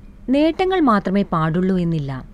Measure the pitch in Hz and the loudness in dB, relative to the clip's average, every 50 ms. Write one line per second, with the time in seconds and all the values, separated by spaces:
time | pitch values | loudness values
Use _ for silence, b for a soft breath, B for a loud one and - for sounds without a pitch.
0 | - - - - - - 254 285 302 320 320 - 381 370 381 370 311 254 214 196 | -10 -18 -20 -14 -4 -2 0 2 2 2 0 0 0 0 2 2 2 2 2 2
1 | - 196 185 202 196 - 190 160 156 165 156 180 185 185 190 180 175 170 165 160 | 0 0 0 0 0 0 0 0 0 0 0 0 0 0 0 0 0 0 -2 -2
2 | 139 139 135 127 - - | -4 -6 -8 -10 -12 -14